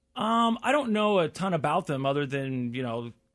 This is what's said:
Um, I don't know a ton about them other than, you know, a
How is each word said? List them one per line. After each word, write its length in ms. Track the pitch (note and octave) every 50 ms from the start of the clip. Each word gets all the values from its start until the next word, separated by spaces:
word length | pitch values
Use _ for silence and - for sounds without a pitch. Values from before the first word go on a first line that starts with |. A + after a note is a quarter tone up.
| _ _ -
Um, 420 | - G3+ A3 A3+ A#3 A#3 A3+ A3+ A#3 -
I 100 | A3+ C4+
don't 180 | D4+ C#4 A#3 G#3
know 260 | G#3+ G#3+ G#3 G#3 F#3
a 100 | E3+ D3+
ton 260 | - - F3+ G3 F3
about 320 | D#3 B2 D3+ D#3 F#3 F3+
them 200 | - D3 C3 C3+
other 200 | C3+ C#3 C#3+ D3
than, 460 | C3 C3+ C#3 C3+ C3+ C3 B2+ B2 A#2+ A#2
you 80 | B2+ B2+
know, 240 | A#2+ A2+ A#2+ A#2+ A#2+
a 40 | - _ _ _